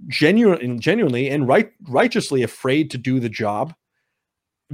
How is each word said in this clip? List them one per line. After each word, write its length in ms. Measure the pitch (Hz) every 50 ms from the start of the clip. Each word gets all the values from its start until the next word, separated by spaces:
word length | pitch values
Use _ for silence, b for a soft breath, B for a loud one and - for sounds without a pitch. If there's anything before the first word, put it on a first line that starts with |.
| -
genuine-, 760 | - 127 - 151 151 196 226 240 208 175 - 120 123 123 120
genuinely 480 | 113 151 185 233 220 151 120 120 135 135
and 200 | 135 151 143 120
right-, 240 | 135 196 226 - _ _ - 151
righteously 540 | 123 139 220 247 - 226 - - 147 131 120
afraid 480 | 110 - - - 131 135 151 160 - -
to 60 | 131
do 200 | 113 131 131 131
the 100 | 117 117
job 460 | 104 - 110 104 104 104 131 160 165 _ _ _ _ _ _ _ _ _ _ _ _ _ _ _ _ _ _ -